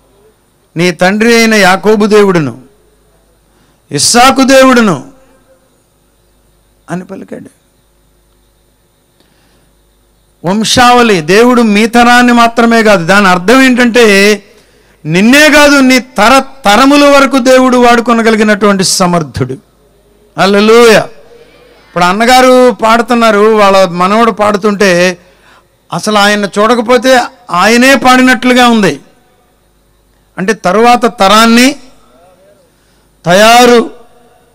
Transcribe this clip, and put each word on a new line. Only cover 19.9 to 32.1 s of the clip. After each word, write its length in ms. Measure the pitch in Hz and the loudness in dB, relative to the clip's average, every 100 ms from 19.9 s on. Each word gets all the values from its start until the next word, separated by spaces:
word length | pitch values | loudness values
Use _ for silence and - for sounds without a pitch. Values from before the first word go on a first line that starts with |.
| _ _ _ _ - | _ _ _ _ -4
హల్లెలూయా. 600 | 185 202 214 233 233 196 - - - - - _ _ _ _ | -2 0 2 4 4 2 -2 -14 -20 -20 -20 _ _ _ _
ఇప్పుడు 160 | 170 | -6
అన్నగారు 680 | 175 202 233 254 254 254 254 | -4 -2 0 2 2 2 2
పాడుతున్నారు, 840 | 196 220 233 226 240 226 202 214 214 | 0 -2 -2 -2 -2 0 0 0 2
వాళ్ళ 320 | 196 196 190 | 2 2 0
మనవడు 420 | 170 180 214 233 | -2 -2 0 -2
పాడుతుంటే 880 | 214 208 208 214 202 185 175 180 180 _ _ _ _ _ _ _ | -2 -4 -2 -4 -2 -2 0 -2 -4 _ _ _ _ _ _ _
అసలు 260 | 170 214 214 | -10 -6 -2
ఆయన 300 | 202 208 196 202 | -2 -2 -4 -4
చూడకపోతే 680 | 220 233 220 247 262 254 - - - | -2 -2 -2 -2 0 -2 -2 -12 -8
ఆయనే 440 | 175 202 240 262 | -4 0 0 0
పాడినట్లుగా 720 | 277 262 254 254 233 254 247 247 | 0 0 2 2 0 0 0 2
ఉంది. 320 | 226 190 139 - _ _ _ _ _ _ _ _ _ _ _ _ - | 0 -2 -4 -14 _ _ _ _ _ _ _ _ _ _ _ _ -10
అంటే 140 | 190 | -8
తరువాత 640 | 214 180 196 240 240 240 - | -6 -4 0 2 0 -2 -2
తరాన్ని 580 | 190 214 226 233 254 285 - _ _ | 0 2 2 2 0 -2 -14 _ _